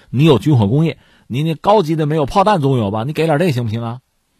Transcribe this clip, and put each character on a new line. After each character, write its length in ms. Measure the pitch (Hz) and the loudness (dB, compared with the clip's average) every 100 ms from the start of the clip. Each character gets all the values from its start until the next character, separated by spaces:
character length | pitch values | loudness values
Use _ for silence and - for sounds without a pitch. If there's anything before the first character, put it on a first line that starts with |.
| _ | _
你 140 | 120 | 2
有 160 | 160 113 | 4 4
军 180 | 156 127 | 4 2
火 100 | 101 | 2
工 180 | 143 160 | 2 0
业， 120 | - _ _ - | -4 _ _ -10
你 160 | 123 | -6
那 100 | 160 | -4
高 300 | 147 196 214 | -2 2 2
级 140 | 156 160 | 2 -2
的 80 | 147 | -2
没 100 | 156 | -2
有， 100 | 127 | -2
炮 200 | 202 196 | 0 0
弹 160 | 180 | 0
总 160 | 139 127 | 0 0
有 140 | 101 | -2
吧？ 120 | 107 | -4
你 80 | 135 | -6
给 140 | 151 160 | -4 -2
点 120 | 143 | 0
这 140 | 180 | 0
行 140 | 123 117 | -2 -4
不 40 | |
行 140 | 113 | -6
啊？ 160 | 117 123 _ _ _ | -8 -12 _ _ _